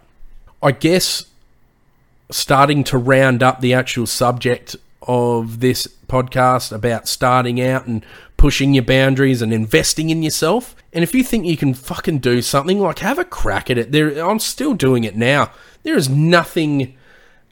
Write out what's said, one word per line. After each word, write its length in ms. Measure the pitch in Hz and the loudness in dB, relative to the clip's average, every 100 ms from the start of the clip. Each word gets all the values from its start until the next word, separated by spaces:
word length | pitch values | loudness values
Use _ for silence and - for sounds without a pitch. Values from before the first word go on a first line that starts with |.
| _ - - - - - | _ -20 -20 -20 -20 -2
I 100 | 143 | -2
guess 540 | 131 156 180 - - - _ _ _ _ _ _ _ _ _ - | 0 2 2 0 -6 -10 _ _ _ _ _ _ _ _ _ -12
starting 540 | - - 139 139 147 | -8 0 4 4 2
to 140 | 131 131 | 0 0
round 440 | 120 135 135 123 | 2 4 4 4
up 180 | 127 123 | 2 2
the 140 | 127 | 0
actual 320 | 127 127 127 113 | 0 0 -4 -4
subject 680 | - 123 123 123 123 - - _ - | 0 0 0 -2 -4 -6 -20 _ -16
of 580 | - 123 120 117 113 113 | -4 0 0 0 -4 -2
this 260 | 127 123 - _ - | 0 0 -6 _ -4
podcast 680 | 127 127 131 127 127 - | -4 -2 0 2 0 -2
about 360 | 110 117 110 - | -6 -4 -4 -6
starting 520 | - 127 127 120 120 | -2 2 2 0 -2
out 260 | 127 131 123 | -2 -2 -4
and 180 | 110 - - - - | -8 -8 -20 -10 2
pushing 380 | 143 - 139 | 4 4 2
your 100 | 139 | 2
boundaries 580 | 117 131 135 135 135 123 | 4 2 4 2 2 2
and 100 | 113 | 0
investing 580 | 113 110 156 143 - 160 | -2 2 0 0 -2 -2
in 120 | 160 | -2
yourself. 520 | 156 - 160 220 - - _ | -2 -2 0 -2 -4 -20 _
And 120 | 165 | -4
if 100 | 170 | 0
you 80 | 254 | 0
think 240 | 254 233 175 | 0 0 -2
you 100 | 156 | 0
can 180 | 143 | 0
fucking 440 | 127 - 180 - 151 | -2 -6 -8 -4 -2
do 240 | 123 123 | 0 0
something, 360 | - 143 156 202 | 0 -2 0 0
like, 220 | 185 147 | 0 -2
have 180 | 196 294 | -4 -4
a 60 | |
crack 460 | 359 - 110 98 - | -4 -2 -2 -2 -2
at 80 | 120 | -4
it. 140 | 117 | 0
There, 320 | 147 151 143 | 2 2 0
I'm 140 | 170 214 | -2 -2
still 360 | - - 285 | -4 -4 -4
doing 300 | 214 131 127 | 0 2 2
it 120 | 110 101 | 0 -2
now. 340 | 120 143 113 - - _ | 0 2 0 -4 -20 _
There 140 | - 311 | -2 -2
is 120 | 135 | 0
nothing 880 | 143 160 170 165 175 156 143 127 - _ - _ _ _ | 2 4 2 2 -2 -2 -2 -4 -8 _ -20 _ _ _